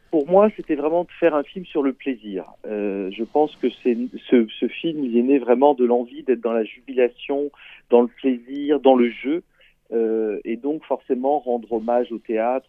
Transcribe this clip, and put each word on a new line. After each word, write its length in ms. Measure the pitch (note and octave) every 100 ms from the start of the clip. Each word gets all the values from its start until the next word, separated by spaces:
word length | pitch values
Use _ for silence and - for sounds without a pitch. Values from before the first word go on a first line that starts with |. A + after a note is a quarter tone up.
| _
Pour 180 | D#3+ C#3+
moi, 220 | F#3+ G#3+
c'était 200 | - -
vraiment 300 | D3 D3 E3+
de 60 | E3+ -
faire 160 | E3+
un 80 | D3+
film 220 | C#3+ F#3+
sur 180 | F3+ D#3
le 120 | C#3
plaisir. 500 | C3 C#3+ A#2+ G#2+ F#2 F2 - -
Euh, 440 | G#2+ G#2 G2 F#2+
je 120 | G2
pense 320 | A2+ D3 D3+ -
que 120 | B2+ -
c'est, 140 | - A#2 B2 - -
ce, 180 | B2+ A2 -
ce 80 | A#2+
film, 340 | - E3+ D3+
il 140 | C3 A#2
est 60 |
né 160 | B2 C#3
vraiment 340 | A#2+ B2 C#3+
de 140 | C3+ B2
l'envie 360 | A#2+ A#2+ C#3
d'être 200 | D3+ A#2+
dans 100 | A#2
la 120 | A2+
jubilation, 840 | G#2+ - - B2+ B2 - - C#3+ C#3+ - - - -
dans 140 | A#2+
le 60 | A#2+
plaisir, 680 | - C3+ B2 A#2+ C#3 C#3+ D3
dans 160 | C3
le 160 | B2+ A#2+
jeu, 320 | A2 C3 E3+ - _ _ _ _
euh, 480 | A#2 A2+ A2 A2 G2+
et 120 | - A#2
donc 280 | C3+ D#3
forcément 540 | - C3 - B2+ C3+ D3
rendre 340 | C3 A#2+ G#2+
hommage 400 | A2+ A2 A#2+ B2
au 60 | A2
théâtre, 500 | - A2 A#2 C3